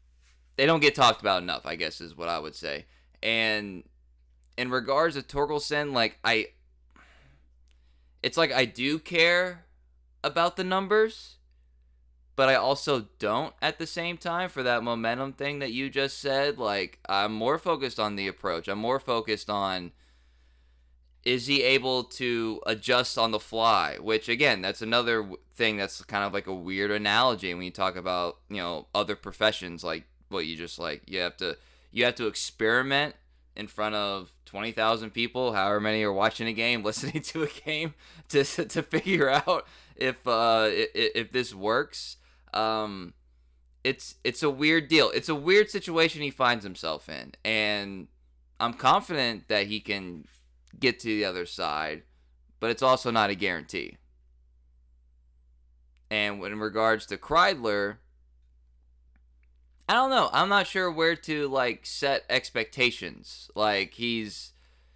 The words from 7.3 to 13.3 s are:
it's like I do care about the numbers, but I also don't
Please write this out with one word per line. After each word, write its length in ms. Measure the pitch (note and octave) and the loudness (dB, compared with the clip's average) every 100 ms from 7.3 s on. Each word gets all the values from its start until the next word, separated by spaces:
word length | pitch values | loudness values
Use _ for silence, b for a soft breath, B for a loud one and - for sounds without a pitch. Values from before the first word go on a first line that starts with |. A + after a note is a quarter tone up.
| b b _ _ _ _ _ _ - | b b _ _ _ _ _ _ -6
it's 140 | B2+ E3 | -2 2
like 160 | D#3 | 2
I 120 | B2+ | 4
do 340 | B2 A#2 C3+ D#3 | 0 0 -2 -2
care 680 | - E3+ E3+ F3 F3+ F3 - _ _ _ _ - | -2 4 4 4 2 -6 -20 _ _ _ _ -6
about 340 | D3 E3 E3+ F3+ | -2 2 2 2
the 80 | |
numbers, 720 | F#3 F#3+ G3 G#3+ A3 - - - _ _ _ _ _ _ _ _ _ - | 0 0 2 4 4 0 -20 -20 _ _ _ _ _ _ _ _ _ 2
but 120 | C3+ | 4
I 60 | |
also 520 | B2+ B2 C#3 - C3 G#2 - | 6 4 2 2 0 -2 -4
don't 360 | G#2 | 0